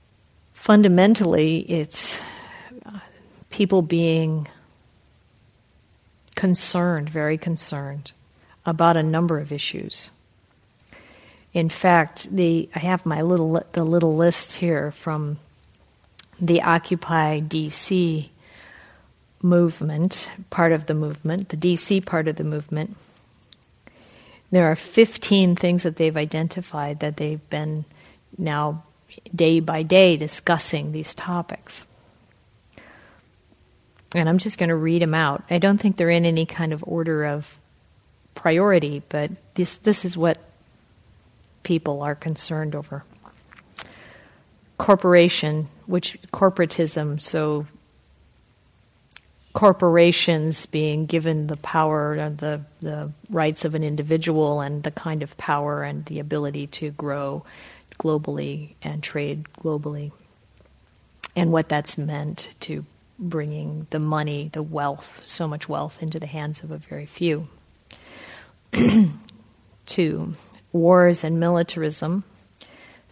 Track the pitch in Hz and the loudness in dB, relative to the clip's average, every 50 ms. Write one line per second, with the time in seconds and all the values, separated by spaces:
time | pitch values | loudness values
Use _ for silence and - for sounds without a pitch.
0 | _ _ _ _ _ _ _ _ _ _ _ - - - 214 208 208 196 180 180 | _ _ _ _ _ _ _ _ _ _ _ -4 2 6 8 8 8 8 8 8
1 | 185 208 226 - 208 170 165 156 156 160 160 160 - - 175 165 151 147 - - | 8 6 6 4 4 4 4 4 4 4 2 0 -2 -2 -2 -2 -2 -4 -6 -6
2 | - - - - - - - - - - - - - - 254 247 - - 208 202 | -6 -6 -6 -8 -10 -14 -16 -18 -20 -20 -20 -20 -20 -20 -20 -20 -18 -18 -18 -18
3 | - - - - - - - - - - - - 208 185 202 190 170 151 175 170 | -18 -20 -20 -20 -20 -20 -20 -20 -20 -8 -2 0 0 4 4 2 2 2 2 2
4 | 170 165 160 160 160 160 156 156 151 - - - _ _ _ _ _ _ _ _ | 2 2 2 2 2 0 0 -2 -4 -6 -10 -20 _ _ _ _ _ _ _ _
5 | _ _ _ _ _ _ _ _ _ _ _ _ _ _ _ _ _ _ _ _ | _ _ _ _ _ _ _ _ _ _ _ _ _ _ _ _ _ _ _ _
6 | _ _ _ _ _ _ - - - 190 180 - - - - 185 175 180 175 156 | _ _ _ _ _ _ -8 -2 0 2 2 2 0 -2 -2 0 0 0 0 -2
7 | 147 151 156 160 151 151 156 156 - 170 165 156 - - - 143 139 139 139 147 | -2 -4 -4 -2 0 0 -2 -2 -2 -4 -6 -6 -6 -8 -8 -8 -8 -8 -10 -12
8 | 135 - - _ _ _ _ _ _ _ _ _ - 170 165 160 220 - 165 165 | -12 -14 -18 _ _ _ _ _ _ _ _ _ -6 -4 0 4 4 4 4 4
9 | 156 156 160 160 175 170 165 147 147 147 147 143 - - - - - - - - | 2 0 0 0 0 0 0 -2 -4 -6 -8 -8 -8 -8 -8 -8 -10 -10 -10 -12
10 | - - - _ _ _ _ _ _ _ _ _ _ _ _ _ _ _ - - | -14 -14 -18 _ _ _ _ _ _ _ _ _ _ _ _ _ _ _ -20 -20
11 | - - - - - - - _ _ _ - 175 165 165 - - - 185 175 170 | -20 -20 -20 -20 -20 -20 -20 _ _ _ -2 -2 -2 -2 -2 0 4 4 6 6
12 | 156 156 - - - - 190 190 180 170 165 165 - - - 170 156 180 185 180 | 4 2 -2 -12 -12 -6 -2 0 2 2 2 0 0 -4 -6 -6 -2 -2 -2 -2
13 | - 165 160 156 160 170 180 175 160 160 160 165 - - - 175 165 160 165 175 | -2 -2 -2 0 0 2 2 2 2 2 0 -2 -2 -4 -4 -2 0 2 2 2
14 | 170 165 156 156 170 175 165 - - - - - 180 170 160 147 143 147 147 - | 4 2 2 4 4 2 2 0 -4 -10 -8 -4 -2 0 0 0 -2 -4 -8 -8
15 | - 170 156 151 151 147 147 147 - _ _ _ _ _ _ _ _ _ _ _ | -8 -6 -4 -4 -4 -6 -6 -8 -12 _ _ _ _ _ _ _ _ _ _ _
16 | _ _ _ - - _ _ - 180 165 170 170 - 170 165 170 - - 185 170 | _ _ _ -20 -20 _ _ -2 0 2 2 4 4 4 2 2 2 0 -4 -4
17 | - - 165 165 156 151 156 151 156 151 151 160 156 151 151 - - - 196 185 | -2 -2 0 2 2 2 0 -2 -4 -4 -4 -4 -4 -4 -4 -4 -4 0 0 2
18 | 175 170 160 156 147 - _ _ _ - - - - - - - - - - _ | 2 2 0 -2 -6 -8 _ _ _ -20 -20 -20 -20 -20 -20 -20 -20 -20 -20 _
19 | _ _ _ _ _ _ _ _ - 180 175 175 175 170 160 - - 156 151 151 | _ _ _ _ _ _ _ _ 2 4 4 6 4 4 0 -2 -4 -4 -2 0
20 | 165 190 - - - - - - 185 - - - 170 165 165 156 156 - 156 151 | -2 -2 -2 -4 -10 -12 -14 -16 -16 -8 -2 2 4 4 4 2 0 -2 -2 -2
21 | 156 151 147 147 - 156 165 190 196 - - 156 160 180 175 165 - - 202 190 | -2 -4 -6 -6 -4 -4 -4 -4 -4 -6 -6 -2 0 2 2 2 0 0 0 0
22 | 180 - - 165 156 160 151 156 156 151 151 151 147 - 156 151 156 - 208 - | 0 0 -2 -2 0 -2 -2 -2 -4 -4 -4 -4 -6 -6 -6 -6 -6 -6 -10 -16
23 | - _ _ _ _ _ _ _ _ _ - - _ _ _ _ _ _ - _ | -20 _ _ _ _ _ _ _ _ _ -20 -20 _ _ _ _ _ _ -20 _
24 | - - - - - - - - _ - - 185 175 160 160 160 - - - - | -20 -20 -20 -20 -20 -20 -20 -20 _ 2 4 4 6 4 4 0 -4 -2 2 2
25 | 226 214 - - - - 202 196 190 180 175 175 - 180 175 180 - 170 160 - | 2 2 2 -2 -2 2 4 4 4 4 4 2 2 2 2 2 0 -2 0 0
26 | 160 160 156 156 151 151 - 156 160 165 - 185 180 - - 151 147 147 147 151 | 0 0 0 0 -4 -4 -4 -4 -4 -4 -6 -8 -12 -8 -8 -6 -6 -6 -6 -6
27 | - 151 151 147 151 151 156 151 151 - - 151 151 156 156 156 151 - _ _ | -6 -6 -6 -4 -6 -6 -6 -8 -10 -8 -8 -6 -6 -4 -6 -6 -8 -10 _ _
28 | - - - _ _ _ - - 180 160 151 147 151 151 151 160 - _ _ _ | -20 -20 -20 _ _ _ -10 -6 -4 -2 -2 -2 -2 -2 -4 -6 -10 _ _ _
29 | _ _ - - - - - 165 170 160 165 165 165 160 160 160 160 156 180 185 | _ _ -20 -20 -16 -6 0 2 4 6 6 4 2 0 -2 -4 0 6 8 8
30 | 190 180 170 147 151 151 - - - - 175 156 - - - 151 147 151 151 156 | 8 8 6 4 0 -4 -8 -4 0 0 0 0 0 -2 -6 -6 -6 -6 -8 -8
31 | 156 - - - - 180 180 175 165 - - - - - - - - _ _ _ | -8 -10 -12 -12 -8 -6 -6 -6 -6 -8 -10 -16 -16 -18 -20 -20 -20 _ _ _
32 | _ _ _ _ _ _ _ _ _ _ _ _ _ _ _ - - - - - | _ _ _ _ _ _ _ _ _ _ _ _ _ _ _ -20 -20 -20 -20 -20
33 | - - _ _ _ _ _ _ _ _ _ _ _ _ _ _ _ _ _ _ | -20 -20 _ _ _ _ _ _ _ _ _ _ _ _ _ _ _ _ _ _
34 | _ - - 170 165 160 170 185 - 220 202 - 180 170 165 160 156 165 165 170 | _ -6 -2 0 2 2 2 2 2 0 -4 -2 0 0 0 0 0 2 2 2
35 | 170 160 156 160 160 143 143 - - - 170 175 170 196 202 208 - 214 190 - | 2 2 2 2 2 0 0 -4 -4 -2 0 2 4 4 4 4 4 2 2 2
36 | 175 165 170 170 170 170 165 160 160 160 - - 170 156 156 151 - - - 170 | 2 4 4 4 4 2 2 0 0 -2 -4 -4 -4 -4 -4 -6 -6 -6 -4 -4
37 | 165 165 160 151 151 147 147 147 147 - - - _ _ _ _ _ _ _ _ | -2 -2 -2 -2 -2 -2 -4 -6 -8 -10 -16 -20 _ _ _ _ _ _ _ _
38 | _ _ _ _ _ _ - - - 170 160 170 190 208 196 170 147 143 147 143 | _ _ _ _ _ _ -8 -2 2 2 4 4 4 4 4 4 2 0 -4 -8
39 | - - - 151 147 151 - - _ _ - - 175 170 - - - 214 208 - | -8 -6 -4 -4 -4 -4 -6 -10 _ _ -4 -4 -2 -2 -4 -2 0 2 2 2
40 | - 180 180 170 160 170 160 - - - - _ _ _ _ _ _ _ _ _ | 0 -6 -2 0 2 2 2 0 -4 -16 -20 _ _ _ _ _ _ _ _ _
41 | _ _ _ _ _ _ _ _ _ _ _ _ - - 180 160 - 156 143 139 | _ _ _ _ _ _ _ _ _ _ _ _ -4 -2 -2 0 0 -2 -4 -4
42 | 143 147 147 143 - 160 156 - - - 165 156 156 151 147 147 147 - 147 143 | -4 -6 -6 -6 -6 -8 -6 -6 -6 -6 -6 -6 -6 -6 -6 -8 -10 -10 -14 -14
43 | - _ - - - - - _ _ _ - - - _ _ - - - - - | -14 _ -20 -20 -20 -20 -20 _ _ _ -20 -20 -20 _ _ -18 -18 -18 -20 -20
44 | - - - - - - _ _ _ _ _ _ _ _ _ - - - 202 185 | -20 -20 -20 -20 -20 -20 _ _ _ _ _ _ _ _ _ -2 2 4 4 4
45 | - 185 175 175 170 175 - - - 151 151 156 156 147 - - - - 180 180 | 6 6 8 8 8 8 4 0 -2 -2 -2 -2 -4 -6 -10 -16 -8 -4 -2 -2
46 | - - - - - - - - 202 185 185 - 175 160 - - 165 156 - 160 | -2 -4 -8 -12 -14 -10 -2 2 2 2 4 2 0 0 0 0 -2 -2 -2 -4
47 | 151 151 143 151 - - - 165 156 151 151 147 151 147 - _ _ _ _ _ | -4 -4 -4 -6 -6 -4 -4 -2 -2 0 -2 -4 -6 -8 -14 _ _ _ _ _
48 | _ _ _ _ _ _ _ _ _ _ _ _ _ _ _ _ _ _ _ _ | _ _ _ _ _ _ _ _ _ _ _ _ _ _ _ _ _ _ _ _
49 | _ _ - - _ _ _ _ _ _ - - 208 208 180 - 185 175 165 170 | _ _ -20 -20 _ _ _ _ _ _ 0 4 6 6 6 6 4 4 6 8
50 | 170 175 170 - - - 170 156 151 160 160 - - - - 156 156 151 151 151 | 8 6 6 4 2 0 0 0 0 -2 -4 -4 -6 -6 -4 -2 -2 0 -2 -2
51 | 156 151 - 165 156 165 160 156 151 151 151 147 - - - 165 160 156 156 151 | -2 -2 -2 -2 0 0 -2 -2 -2 -4 -6 -8 -8 -4 0 0 2 2 0 0
52 | 147 147 151 151 151 151 151 147 151 151 151 147 147 - _ - 165 156 151 151 | -2 -2 -4 -4 -4 -6 -6 -6 -6 -6 -6 -6 -8 -12 _ -12 -10 -10 -8 -8
53 | 151 151 151 - - - 214 165 156 156 156 - - 156 156 156 156 151 147 151 | -10 -10 -12 -14 -12 -6 -2 0 0 0 -2 -2 -4 -4 -4 -2 -4 -2 -4 -4
54 | 147 151 160 160 160 170 160 156 156 147 147 147 143 139 147 147 147 156 147 - | -2 0 0 0 0 0 2 2 2 2 0 -2 -4 -4 -6 -6 -6 -8 -8 -8
55 | - 165 156 156 147 147 - - - - 151 143 143 147 147 147 143 143 147 147 | -6 -6 -6 -6 -6 -8 -12 -8 -4 -2 -2 0 0 -2 -4 -4 -6 -6 -8 -10
56 | 151 147 156 151 147 151 156 151 147 143 143 147 143 143 - - 156 151 147 147 | -10 -10 -10 -10 -8 -6 -4 -4 -4 -4 -6 -8 -10 -10 -10 -10 -10 -10 -8 -8
57 | 151 147 139 143 143 139 139 156 - - - - - - - - _ _ - - | -8 -6 -6 -6 -6 -6 -8 -8 -12 -14 -20 -20 -20 -20 -20 -20 _ _ -12 -6
58 | - 160 156 151 151 - 143 147 143 143 143 156 151 151 - _ - 147 147 151 | -2 -2 -2 -2 -2 -4 -6 -6 -6 -8 -8 -10 -12 -14 -16 _ -12 -10 -8 -8
59 | 147 - - 151 143 147 143 151 151 - _ - - 165 151 147 151 151 147 147 | -8 -8 -6 -6 -6 -6 -6 -8 -10 -14 _ -10 -6 -6 -4 -4 -6 -8 -10 -10
60 | 147 147 - _ _ _ _ _ _ _ _ _ _ _ _ _ _ _ _ _ | -10 -12 -14 _ _ _ _ _ _ _ _ _ _ _ _ _ _ _ _ _
61 | _ _ _ _ - - - 180 175 165 165 160 156 - 160 147 147 - - - | _ _ _ _ -10 -6 -2 0 0 2 2 2 2 0 -2 -4 -4 -4 -6 -6
62 | 147 151 147 143 147 151 160 - - - - - - - 156 151 151 - _ _ | -6 -6 -6 -6 -6 -8 -8 -10 -14 -16 -16 -14 -12 -10 -10 -10 -10 -14 _ _
63 | _ _ _ - 214 175 165 160 147 151 151 151 151 151 151 156 156 - - 156 | _ _ _ -10 -8 -6 -4 -4 -4 -4 -6 -8 -8 -8 -8 -10 -8 -6 -4 -2
64 | 151 151 156 151 151 147 147 143 147 156 - 156 151 156 160 151 143 143 139 143 | -2 0 0 0 -2 -2 -4 -6 -8 -8 -8 -8 -8 -6 -4 -4 -4 -4 -4 -6
65 | - - - - - - - - 175 156 147 147 - - 151 147 147 156 - - | -12 -20 -20 -20 -14 -10 -6 -6 -4 -6 -6 -8 -8 -6 -6 -6 -6 -6 -8 -10
66 | 165 160 165 160 160 143 139 156 151 151 151 - - 156 156 151 151 - 151 147 | -8 -8 -8 -8 -10 -10 -10 -8 -8 -8 -8 -10 -12 -14 -14 -14 -14 -14 -14 -14
67 | 147 147 - - 175 170 156 151 160 147 - - _ _ _ _ _ - - - | -14 -14 -8 -4 -2 -2 -2 -2 -4 -10 -16 -20 _ _ _ _ _ -20 -20 -20
68 | - - - - - - - - - - _ _ _ _ - - 240 233 208 226 | -20 -20 -20 -20 -20 -20 -20 -20 -20 -20 _ _ _ _ 0 2 4 6 6 6
69 | 208 165 147 - - - - - - _ _ _ _ _ _ _ _ - - - | 6 4 2 -4 -14 -20 -20 -20 -20 _ _ _ _ _ _ _ _ -6 -2 0
70 | 175 156 - - 156 165 165 - - - - - _ _ - 175 165 170 185 180 | 0 0 0 -2 -6 -6 -8 -12 -14 -20 -20 -20 _ _ -2 2 4 6 8 8
71 | 180 175 175 170 - 156 165 165 170 170 175 170 170 170 - 170 156 151 151 - | 8 6 4 2 0 -2 0 0 2 2 2 2 0 -2 -4 -6 -6 -6 -6 -4
72 | - 156 175 202 190 - - - _ _ _ - - - - - - - - - | -4 -4 -4 -4 -6 -8 -14 -20 _ _ _ -20 -20 -20 -20 -20 -20 -20 -20 -20
73 | _ _ | _ _